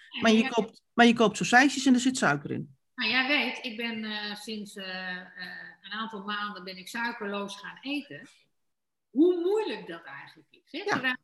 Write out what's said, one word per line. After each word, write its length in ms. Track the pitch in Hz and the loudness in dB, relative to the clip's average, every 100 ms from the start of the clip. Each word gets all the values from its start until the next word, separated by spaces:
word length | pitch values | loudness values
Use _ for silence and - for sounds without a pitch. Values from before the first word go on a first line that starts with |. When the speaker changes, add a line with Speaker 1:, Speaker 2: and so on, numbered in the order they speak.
| - | -16
Speaker 1:
Nee, 120 | 254 | 0
Speaker 2:
Maar 100 | 226 | 4
je 60 | 220 | 6
Speaker 1:
maar 60 | 262 233 | 4 0
jij 80 | |
Speaker 2:
koopt, 180 | 196 - _ | -2 -10 _
maar 120 | - 240 | 6 6
je 80 | |
koopt 220 | 233 214 - | 8 4 2
sausijsjes 480 | 175 247 277 - 277 | 4 6 6 4 4
en 80 | |
er 60 | 247 | 4
zit 180 | 262 262 | 4 2
suiker 340 | 175 147 - | 2 0 -2
in. 260 | 127 - _ _ - | -6 -6 _ _ -6
Speaker 1:
Nou, 140 | 220 | 0
jij 180 | 254 262 | 0 2
weet, 380 | 285 240 - 254 | 2 0 -4 -10
ik 120 | 214 | -8
ben, 260 | 233 220 | -6 -6
eh, 320 | 214 214 208 202 | -6 -6 -8 -10
sinds, 400 | 226 214 202 202 | -10 -10 -10 -12
eh, 420 | 190 185 185 180 | -10 -8 -8 -10
eh, 100 | 185 - 180 175 170 - | -12 -16 -14 -14 -16 -18
een 100 | 190 | -12
aantal 320 | 208 220 202 | -8 -8 -8
maanden 400 | 202 208 208 185 | -8 -6 -6 -8
ben 140 | 185 185 | -12 -12
ik 100 | 185 | -10
suikerloos 680 | 233 233 233 202 202 202 - | -6 -6 -6 -6 -4 -6 -10
gaan 220 | 175 175 | -14 -12
eten. 460 | 269 294 - 143 - _ _ _ _ _ _ _ _ | -8 -8 -8 -16 -18 _ _ _ _ _ _ _ _
Hoe 300 | 247 359 359 | 4 4 4
moeilijk 460 | 349 427 359 202 180 | 2 0 -2 -6 -10
dat 160 | 165 | -14
eigenlijk 440 | 139 143 143 160 _ | -14 -18 -18 -20 _
is, 220 | _ _ | _ _
hè? 60 | 302 | -8
Speaker 2:
Ja. 80 | 403 | -2
Speaker 1:
Terwijl 280 | 311 254 | 0 0
ik 60 | 254 | -4